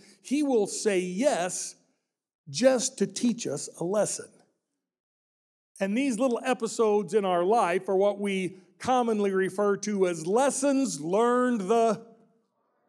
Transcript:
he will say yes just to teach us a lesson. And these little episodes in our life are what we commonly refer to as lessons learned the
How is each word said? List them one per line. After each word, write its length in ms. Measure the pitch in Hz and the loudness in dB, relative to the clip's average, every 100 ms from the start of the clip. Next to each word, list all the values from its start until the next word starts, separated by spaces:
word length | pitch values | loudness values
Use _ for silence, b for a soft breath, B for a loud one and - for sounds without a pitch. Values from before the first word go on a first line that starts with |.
| B B | B B
he 220 | - 277 | -4 0
will 240 | 285 240 196 | 2 2 0
say 320 | - 214 185 | -2 0 0
yes 760 | 180 180 285 190 180 - - - _ _ _ _ _ _ - | 0 0 0 0 -2 -6 -10 -14 _ _ _ _ _ _ -12
just 480 | 143 254 254 - - | 2 4 4 -2 -4
to 100 | 196 | -4
teach 400 | - 240 214 135 | 0 -2 -2 -4
us 220 | 139 - - | -6 -8 -6
a 60 | 170 | -4
lesson. 400 | 208 185 - - _ _ _ _ _ _ _ _ _ _ _ _ _ _ - | 0 -2 -4 -12 _ _ _ _ _ _ _ _ _ _ _ _ _ _ -6
And 180 | 196 220 | -4 0
these 220 | 285 214 | 0 0
little 220 | 262 233 | 0 0
episodes 680 | 254 247 226 - 220 208 175 | -2 -2 -4 0 2 2 0
in 100 | 208 | -2
our 200 | 190 175 | 0 0
life 440 | 175 233 180 185 190 | 2 2 2 0 0
are 80 | 190 | 2
what 240 | 202 202 | 2 0
we 380 | 202 190 185 - B B | -2 -2 -4 -8 B B
commonly 520 | - 254 233 214 202 | 0 0 2 0 0
refer 460 | 190 185 185 202 196 | 0 0 0 0 0
to 300 | 208 202 185 | -2 0 0
as 200 | 165 160 | 0 0
lessons 720 | 220 269 - 285 269 262 160 | 2 2 2 0 2 0 -4
learned 600 | 156 196 240 247 254 240 | -2 2 2 2 2 0
the 440 | 185 233 226 208 - - _ _ _ _ _ _ | 0 2 2 0 -6 -20 _ _ _ _ _ _